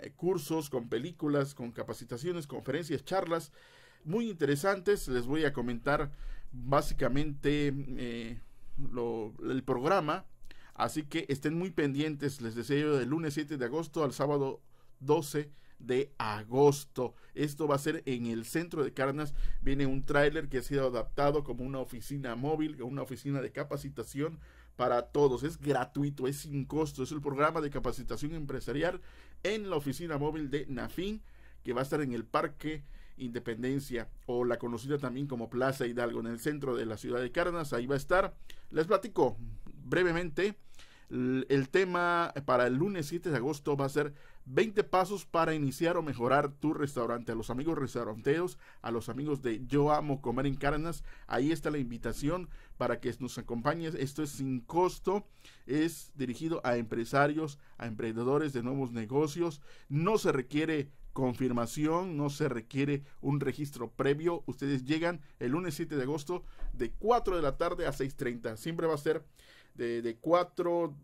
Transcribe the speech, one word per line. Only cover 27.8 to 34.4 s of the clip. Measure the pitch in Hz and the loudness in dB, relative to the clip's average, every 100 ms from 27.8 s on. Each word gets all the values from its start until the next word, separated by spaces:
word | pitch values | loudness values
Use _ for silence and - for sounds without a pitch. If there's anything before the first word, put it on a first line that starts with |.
| 123 - 120 117 147 | -2 -2 -4 -4 -4
empresarial | 165 143 127 - 139 165 180 - - - - | -4 -6 -4 -4 0 0 -2 -8 -18 -18 -6
en | 180 220 196 | -2 -2 -2
la | |
oficina | 160 143 135 170 143 | -2 -2 -4 -2 -2
móvil | 147 156 143 | -2 -2 -2
de | 143 143 | -4 -2
Nafin, | 123 113 - 190 214 - - - - | -6 -6 -4 -4 -4 -10 -20 -20 -10
que | - | -4
va | 120 | -2
a | |
estar | 139 151 | 0 0
en | 139 | 0
el | 117 | -2
Parque | 113 151 156 147 151 156 143 - - - | 0 0 0 -4 -8 -8 -10 -14 -14 -10
Independencia, | 123 117 120 113 127 139 143 120 110 - - | -8 -6 -4 -2 0 -2 -2 -4 -6 -8 -2
o | 123 | 0